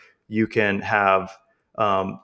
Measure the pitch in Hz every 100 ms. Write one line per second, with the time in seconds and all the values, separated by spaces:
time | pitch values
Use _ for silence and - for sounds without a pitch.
0 | - _ _ 107 110 117 104 98 98 107
1 | 98 95 92 - _ _ _ - 107 95
2 | 95 98